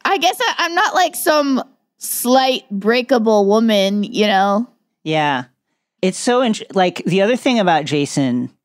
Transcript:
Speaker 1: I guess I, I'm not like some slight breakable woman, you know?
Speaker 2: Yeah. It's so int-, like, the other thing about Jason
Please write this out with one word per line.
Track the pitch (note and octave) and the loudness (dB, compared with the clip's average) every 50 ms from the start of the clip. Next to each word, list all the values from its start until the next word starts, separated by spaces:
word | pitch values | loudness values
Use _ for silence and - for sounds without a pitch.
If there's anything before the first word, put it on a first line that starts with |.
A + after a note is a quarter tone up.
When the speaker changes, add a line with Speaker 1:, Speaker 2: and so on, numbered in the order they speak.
| - | -4
Speaker 1:
I | E4+ G4 D4+ | -2 0 0
guess | E4 F#4 F#4+ - | 0 0 0 0
I, | A#4+ G4 - - | -2 -4 -2 -2
I'm | E4+ E4 E4+ | -4 -2 0
not | F4+ G#4+ - - | 0 0 0 0
like | F#4+ F4+ - - | 0 0 0 -2
some | - - E4+ D4+ D4+ C#4+ C#4 C4 A#3 - - _ _ _ _ _ _ | -2 0 0 2 2 2 0 0 -2 -4 -6 _ _ _ _ _ _
slight | - - - - - B3 B3+ C4+ C4 C4 B3+ - - - | -10 -10 -8 -4 0 2 2 4 4 2 0 -2 -6 -8
breakable | G3+ G3 G3 G#3+ A#3+ B3+ A#3+ - C4 A#3 G#3+ A3+ G#3+ G#3 G3 | -8 -4 0 0 0 0 0 0 0 0 2 2 2 4 4
woman, | G3 G#3 A3+ A#3 A3+ G#3+ G3+ F#3+ G3 G3+ G#3 G3 | 4 2 2 2 2 2 2 0 0 0 -2 -4
you | - - G3 G#3+ | -4 -2 -2 0
know? | G#3 G3+ F#3+ G3 G3+ G3 G#3+ B3 - _ _ _ _ _ _ - | 2 2 2 2 2 0 -2 -4 -6 _ _ _ _ _ _ -6
Speaker 2:
Yeah. | D#3 D#3 D#3 D3 D3 C#3 B2 B2+ - _ _ _ _ _ _ _ _ _ _ | -4 -2 0 0 0 -2 -4 -6 -10 _ _ _ _ _ _ _ _ _ _
It's | F#3 F#3 F#3 - | -2 -2 -2 -2
so | - B3 A#3+ B3+ | -2 0 2 2
int-, | C4 A3+ G#3 - - - - | 2 0 -2 -4 -8 -4 0
like, | F#3+ F#3 F3+ - - - | 0 2 2 0 -4 -4
the | F#3 F3+ G3 | 0 0 2
other | G3 A3+ B3+ | 2 2 0
thing | A#3+ - C4+ A#3+ A3+ | 0 0 0 0 2
about | F#3+ F3+ E3 D3+ C3+ | 2 2 2 2 0
Jason | B2+ D3+ D3 C#3+ - - D3 C3+ B2+ A#2+ B2 B2 - _ _ | 0 -2 -2 -2 -2 -2 -2 0 0 -2 -2 -4 -6 _ _